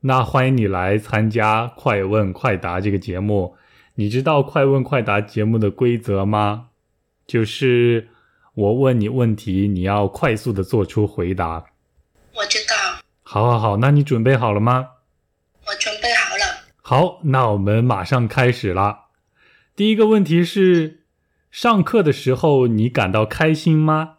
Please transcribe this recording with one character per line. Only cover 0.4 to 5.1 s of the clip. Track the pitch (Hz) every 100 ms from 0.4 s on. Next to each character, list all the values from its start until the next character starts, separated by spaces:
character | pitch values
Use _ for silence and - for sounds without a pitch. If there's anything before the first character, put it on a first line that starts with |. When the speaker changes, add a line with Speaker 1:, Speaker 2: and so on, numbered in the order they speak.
| 127
Speaker 1:
迎 | 131
你 | 104
来 | 95 92 107
参 | 107 107 110
加 | 110 107 110 117
《快 | - - 104
问 | 95 107 98
快 | 90 135 95
答》 | 87 87
这 | 101
个 | 98
节 | - 90
目。 | 101 104 87 - _ _ _ -
你 | 104
知 | 120
道 | 139 151
《快 | 143 -
问 | 139 135
快 | 123 135
答》 | 113